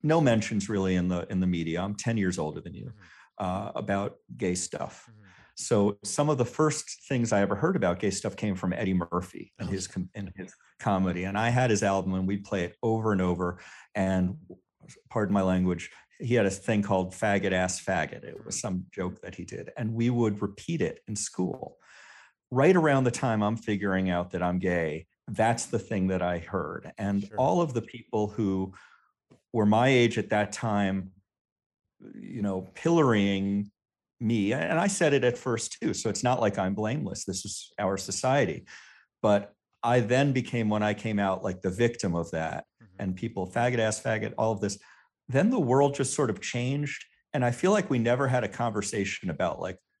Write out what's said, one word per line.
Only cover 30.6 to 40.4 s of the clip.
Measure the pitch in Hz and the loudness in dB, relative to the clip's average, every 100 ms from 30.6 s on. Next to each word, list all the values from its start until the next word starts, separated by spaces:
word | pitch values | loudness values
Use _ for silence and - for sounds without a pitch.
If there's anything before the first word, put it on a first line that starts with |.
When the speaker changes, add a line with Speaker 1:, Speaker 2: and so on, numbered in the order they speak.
| 117 101 98 98 92 - _ _ _ _ _ _ _ _ - | -2 0 0 -2 -6 -16 _ _ _ _ _ _ _ _ -20
Speaker 1:
you | - - 117 | -18 -12 -4
know, | 101 95 92 | -2 -4 -6
pillorying | - 160 170 135 107 98 98 98 101 101 _ _ _ _ _ | -4 2 4 6 6 4 2 0 0 -4 _ _ _ _ _
me, | 110 117 98 | 0 2 2
and | 135 - 160 | 0 0 0
I | 202 | 0
said | 202 160 | 2 4
it | 139 | 4
at | 165 - | 2 0
first | 131 113 - - | -2 -4 -4 -6
too, | 226 | -4
so | - 113 | -2 -2
it's | 98 | 0
not | 127 123 | 0 2
like | 107 101 | 2 0
I'm | 95 | -2
blameless. | 101 110 147 101 101 | -2 -2 -4 -6 -8
This | - 90 | -8 -8
is | 104 - - - | -8 -12 -12 -4
our | 95 95 | -2 -2
society. | - - 127 139 101 73 - - - - _ _ | -4 -2 2 2 2 -2 -12 -20 -20 -20 _ _
But | 110 101 101 _ _ _ | 4 4 2 _ _ _
I | 120 123 | 2 2
then | 107 127 143 | 4 2 4
became, | 127 | 2